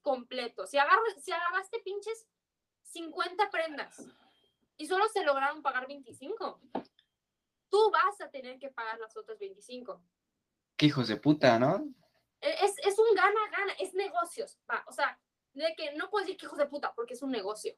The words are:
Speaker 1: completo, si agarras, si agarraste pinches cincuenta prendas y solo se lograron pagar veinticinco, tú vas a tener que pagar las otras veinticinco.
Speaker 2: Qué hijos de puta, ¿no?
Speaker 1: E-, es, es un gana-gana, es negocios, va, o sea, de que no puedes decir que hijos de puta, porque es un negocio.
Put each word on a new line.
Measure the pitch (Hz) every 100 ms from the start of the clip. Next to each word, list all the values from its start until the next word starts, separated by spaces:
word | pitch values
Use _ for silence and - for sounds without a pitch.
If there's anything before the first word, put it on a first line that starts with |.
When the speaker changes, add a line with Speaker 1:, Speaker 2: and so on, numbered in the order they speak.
Speaker 1:
completo, | 294 254 247 254 240 - 190
si | 277
agarras, | 294 403 453 -
si | -
agarraste | 339 349 370 381 466
pinches | 381 403 415 453 - _ _ _ _ _
cincuenta | - 339 330 - 349 370 403
prendas | 339 320 277 - - - - _ _ _ _ _ -
y | 311
solo | 370 427
se | 392
lograron | 302 269 269 302
pagar | 294 254 262
veinticinco, | 285 - - 277 453 - - _ - - _ _ _ _ _ _ _ _
tú | 403 440
vas | 320 381 403
a | 302
tener | 269 247 262
que | 277
pagar | 247 226 226
las | 220 220
otras | 220 208
veinticinco. | 196 196 - 247 247 180 _ _ _ _ _ _ _ -
Speaker 2:
Qué | 151
hijos | 139 110
de | 107
puta, | 147 151 131 113
¿no? | 135 196 294 - _ _ _ _
Speaker 1:
E-, | 294 320
es, | 392 415
es | 392 403
un | 453
gana-gana, | 370 381 440 415 339 392 -
es | 370
negocios, | 370 392 349 339 - - - -
va, | 226 -
o |
sea, | 277 277 - _ _ _
de | 277 330 330
que | 302
no | 302 370
puedes | 415 370
decir | -
que | 294
hijos | 285
de | 285
puta, | 294 -
porque | - -
es | 247
un | 269
negocio. | 240 190 214 -